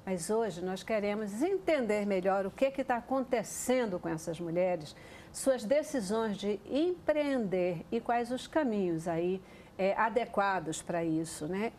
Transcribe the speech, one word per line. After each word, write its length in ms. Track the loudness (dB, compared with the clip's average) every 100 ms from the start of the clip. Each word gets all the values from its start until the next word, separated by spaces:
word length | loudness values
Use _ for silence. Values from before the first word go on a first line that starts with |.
| -4
Mas 240 | -4 0
hoje 320 | 0 0 -2
nós 220 | -4 -4
queremos 580 | -2 0 0 -2 -4 -2
entender 640 | 0 2 2 2 2 2 2
melhor 400 | 2 2 2 0
o 60 |
que 180 | 0 0
que 140 | 2
tá 140 | 0 -2
acontecendo 1000 | 0 -2 0 -2 -2 -4 0 2 2 -2
com 100 | -2
essas 300 | -4 -4 -4
mulheres, 520 | -2 2 2 0 -4 -14 -18 -18 -14
suas 320 | -2 2 2
decisões 720 | 2 2 2 -2 0 0 0 -2
de 220 | -2 -2 -2
empreender 1160 | 0 2 0 0 2 2 2 2 2 2 0 -4
e 120 | -4
quais 300 | 0 0 0
os 160 | -6 -2
caminhos 600 | 0 2 2 2 0 0
aí, 340 | 0 0 -2 -6 -20 -12 0
é, 180 | 2 4
adequados 840 | 2 2 0 2 2 2 -2 -6
pra 200 | -4 -2
isso, 440 | 0 0 -2 -6 -4
né? 260 | -2 -2